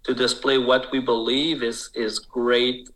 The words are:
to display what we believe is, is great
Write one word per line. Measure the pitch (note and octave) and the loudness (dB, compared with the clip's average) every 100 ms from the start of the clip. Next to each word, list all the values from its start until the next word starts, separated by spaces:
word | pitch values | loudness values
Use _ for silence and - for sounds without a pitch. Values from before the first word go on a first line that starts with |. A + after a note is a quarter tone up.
to | - | -4
display | B2 B2 - C#3+ C3 | 0 0 0 2 2
what | B2 B2+ - | 4 2 2
we | C3+ | -4
believe | B2 A#2 A2+ C3 D#3 C#3+ | 0 0 0 -2 -2 -2
is, | A#2 A#2 - | -4 -6 -10
is | A2+ A2 - | -6 -6 -6
great | - B2+ A#2+ B2 B2 B2 - | -8 -2 2 2 2 -2 -12